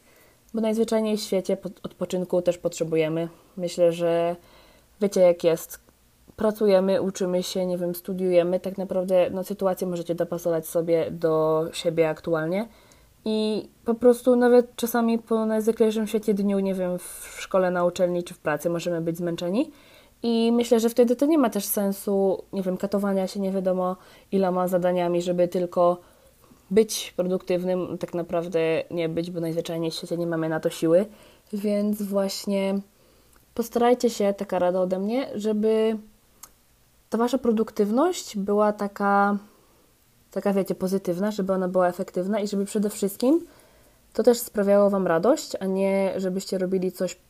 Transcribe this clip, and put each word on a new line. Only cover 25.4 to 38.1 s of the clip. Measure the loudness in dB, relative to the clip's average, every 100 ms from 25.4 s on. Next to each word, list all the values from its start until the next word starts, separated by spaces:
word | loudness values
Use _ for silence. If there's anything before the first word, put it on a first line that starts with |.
| 2
tylko | 0 -2 2 2 0 -8 _ _ _ _ -20 0
być | 2 2 -2 -6 -4
produktywnym, | -2 -2 -2 -2 0 -2 -4 -6
tak | -6
naprawdę | -6 -4 -4 -2 0 0 0 -2
nie | -4 -2
być, | -4 -4
bo | -4
najzwyczajniej | -4 -4 -4 -4 -4
w |
świecie | -6 -6 -4
nie | -2
mamy | -2 -2
na | -2
to | -2
siły. | 0 4 4 2 -6 -20 -20 _
Więc | -4 -2 0 0 -2
właśnie | -2 -2 -2 -4 -4 -2 0 -4 -6 _ _ _ _ _ _
postarajcie | -8 -4 0 2 4 0
się, | 0 -2 -2
taka | -4 0
rada | 2 2
ode | 0 -2
mnie, | -2 -4 -4
żeby | -4 -2 0 2 2 2 -2 -8 _ _ _ -20 _ _ _ _ _ _
ta | -2
wasza | 0 0
produktywność | 0 0 0 -2 0 2 2